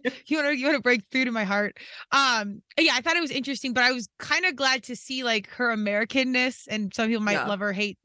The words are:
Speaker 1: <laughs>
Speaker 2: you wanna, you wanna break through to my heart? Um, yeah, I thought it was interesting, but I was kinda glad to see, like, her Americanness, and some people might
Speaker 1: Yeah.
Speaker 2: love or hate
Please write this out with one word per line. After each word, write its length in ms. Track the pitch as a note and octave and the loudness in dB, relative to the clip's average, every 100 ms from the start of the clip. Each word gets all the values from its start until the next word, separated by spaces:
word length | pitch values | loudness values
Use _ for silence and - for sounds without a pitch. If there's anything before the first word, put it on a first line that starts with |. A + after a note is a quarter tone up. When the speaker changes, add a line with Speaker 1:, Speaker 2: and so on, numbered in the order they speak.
Speaker 1:
<laughs> 220 | B3 - - | -6 -6 -2
Speaker 2:
you 100 | D#4 | 0
wanna, 160 | C#4+ | 0
you 140 | C#4+ C4+ | 0 2
wanna 140 | C#4+ | 2
break 240 | A#3+ B3 - | 2 2 0
through 140 | C4 | 0
to 60 | C4 | 0
my 120 | A3+ | 0
heart? 340 | G3 G3+ G#3 - - - - | 0 0 0 -6 -16 -18 0
Um, 520 | C4+ C4+ A3+ G#3 G3 - - | 2 4 2 -2 -10 -6 2
yeah, 140 | D#4+ | 4
I 60 | B3+ | 4
thought 160 | E4 E4+ | 2 0
it 40 | |
was 80 | D#4 | 0
interesting, 420 | C4+ C4+ C4 C4+ | -2 -4 -4 -2
but 100 | B3 | 2
I 100 | B3 | 2
was 160 | B3+ G#3 - | 2 -4 -12
kinda 320 | - D4+ F#4 | -2 0 2
glad 300 | C4+ C4+ C4 | 2 0 0
to 120 | - A#3+ | -2 -10
see, 280 | - C4 | -8 -4
like, 240 | B3 A3 G3 | 0 0 -2
her 220 | - B3 | -2 -2
Americanness, 920 | A3 G#3 G#3 A3+ C4+ B3+ B3+ B3+ - - | 0 0 0 0 0 2 2 0 -2 -6
and 240 | G#3+ G3+ | -4 -4
some 140 | - A3+ | -2 0
people 140 | A3+ | 2
might 200 | G#3 G3+ | 2 0
Speaker 1:
Yeah. 40 | G3 | 0
Speaker 2:
love 160 | G3+ | -2
or 100 | G3+ | -2
hate 260 | F#3+ G#3 F3+ | -2 -4 -6